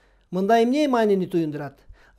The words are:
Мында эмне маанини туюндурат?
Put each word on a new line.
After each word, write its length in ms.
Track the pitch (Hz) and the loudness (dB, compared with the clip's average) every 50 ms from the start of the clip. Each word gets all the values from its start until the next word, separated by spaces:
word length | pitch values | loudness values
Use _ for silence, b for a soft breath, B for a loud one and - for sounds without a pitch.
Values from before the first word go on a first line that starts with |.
| _ _ _ _ _ _ | _ _ _ _ _ _
Мында 300 | 175 185 196 196 233 233 | -6 -2 0 2 4 4
эмне 260 | 233 240 262 302 302 | 4 2 2 0 0
маанини 420 | 285 254 233 220 208 196 196 180 170 | 2 2 2 2 2 2 0 -2 -2
туюндурат? 500 | - 170 165 151 147 143 143 135 - _ _ b b b b b b | -2 -2 -2 -4 -6 -8 -12 -14 -16 _ _ b b b b b b